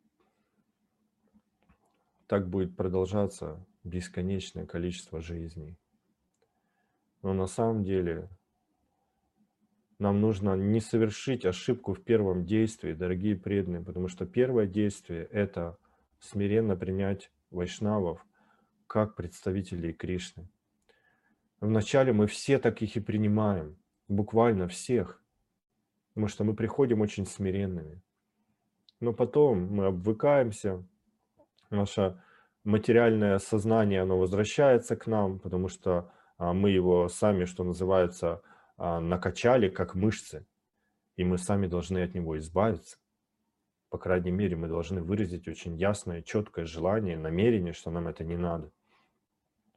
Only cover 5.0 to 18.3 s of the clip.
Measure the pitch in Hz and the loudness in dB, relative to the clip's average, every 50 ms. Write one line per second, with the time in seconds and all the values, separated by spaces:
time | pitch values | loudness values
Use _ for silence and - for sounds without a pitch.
5 | - - - 80 80 85 85 85 82 82 82 85 76 78 87 - _ _ _ _ | -12 -12 -12 -10 -10 -8 -10 -10 -10 -12 -12 -14 -16 -16 -18 -20 _ _ _ _
6 | _ _ _ _ _ _ _ _ _ _ _ _ _ _ _ _ _ _ _ _ | _ _ _ _ _ _ _ _ _ _ _ _ _ _ _ _ _ _ _ _
7 | _ _ _ _ - 95 95 95 95 92 - - 113 113 113 107 98 95 98 95 | _ _ _ _ -4 -4 -2 -2 -2 -4 -2 -2 -2 0 0 -2 -2 -2 0 0
8 | 90 85 80 80 87 95 95 - _ _ _ _ _ _ _ _ _ _ _ _ | -2 -2 -4 -6 -10 -14 -18 -20 _ _ _ _ _ _ _ _ _ _ _ _
9 | _ _ _ _ _ _ _ _ _ _ _ _ _ _ _ _ _ _ _ - | _ _ _ _ _ _ _ _ _ _ _ _ _ _ _ _ _ _ _ -2
10 | 104 101 101 101 107 110 107 95 101 101 95 95 98 101 110 113 107 - - 113 | 0 2 4 4 4 2 2 0 0 0 0 2 2 2 2 2 2 0 2 2
11 | 113 107 101 - - 135 131 - - 92 90 - - - 123 - - 101 92 - | 2 2 0 -2 -4 -4 -2 0 0 -2 -2 0 -2 -2 -2 -2 -2 -6 -6 -4
12 | - - 113 110 104 95 90 90 87 85 107 110 110 110 - - - 85 80 78 | 0 2 2 4 4 2 0 -2 -2 0 2 2 2 0 -2 -6 -8 -8 -6 -4
13 | 90 90 92 90 98 104 104 92 - 95 101 98 92 90 87 85 87 90 85 90 | -2 -2 -2 -2 0 -2 -2 -2 -2 -2 0 0 0 -2 -4 -6 -8 -8 -6 -6
14 | 92 90 - - 92 90 - 120 127 131 127 113 104 92 90 107 104 101 98 - | -6 -6 -6 -6 -8 -2 0 2 2 4 4 2 2 2 0 0 0 0 -2 -4
15 | - - 87 82 80 - - 107 101 95 - 92 85 85 85 - _ _ _ _ | -10 -12 -10 -10 -10 -4 -2 -2 -2 -2 -2 -6 -8 -8 -10 -14 _ _ _ _
16 | _ _ _ _ - - - 101 101 98 104 113 113 107 95 87 92 92 95 98 | _ _ _ _ -18 -10 -6 -2 0 2 2 2 2 2 0 -2 -2 -2 -2 -2
17 | 98 98 101 98 - - _ _ _ _ 90 90 90 90 - - 110 104 107 104 | -2 -2 -2 -4 -8 -14 _ _ _ _ -8 -6 -6 -6 -6 -4 -2 0 0 0
18 | 92 85 78 - - _ | 0 -2 -4 -6 -12 _